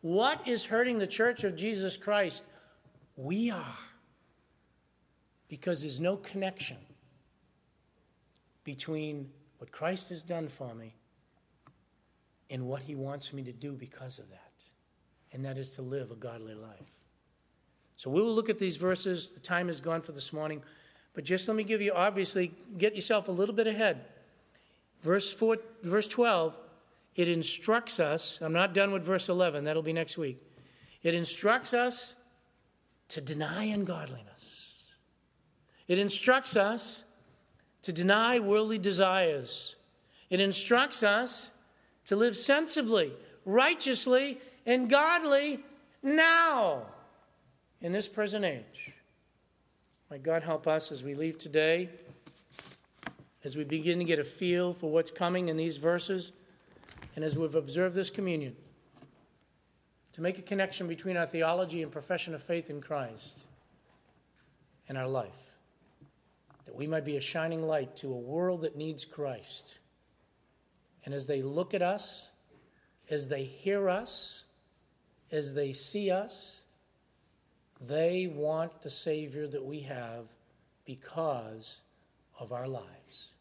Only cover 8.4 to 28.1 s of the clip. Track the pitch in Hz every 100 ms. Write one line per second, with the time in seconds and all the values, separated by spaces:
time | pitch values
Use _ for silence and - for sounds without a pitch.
8.4 | _ _ - 135 - 156 151 147 135 -
9.4 | _ _ - - 160 185 - 175 165 170
10.4 | 156 - 127 113 113 - _ _ _ _
11.4 | _ _ - _ _ _ _ _ _ _
12.4 | _ 131 127 139 131 143 135 139 139 139
13.4 | 127 117 143 131 127 - 131 127 101 95
14.4 | - _ - _ _ _ _ _ _ 131
15.4 | 135 135 135 - 127 139 117 113 120 117
16.4 | 110 107 110 101 - - _ _ _ _
17.4 | _ _ _ _ _ - 131 147 226 220
18.4 | 220 220 190 147 180 185 196 175 160 -
19.4 | - 175 180 156 147 165 160 143 131 151
20.4 | 156 151 - - - _ _ - 143 185
21.4 | 185 220 202 220 202 180 196 196 185 190
22.4 | 180 - - 190 202 214 - 214 202 180
23.4 | 208 214 220 208 214 139 - - - _
24.4 | _ _ _ _ _ _ 160 190 196 -
25.4 | 226 226 - - 175 196 208 - 240 190
26.4 | 160 - - - _ _ _ - 175 170
27.4 | 160 - - 226 233 - 151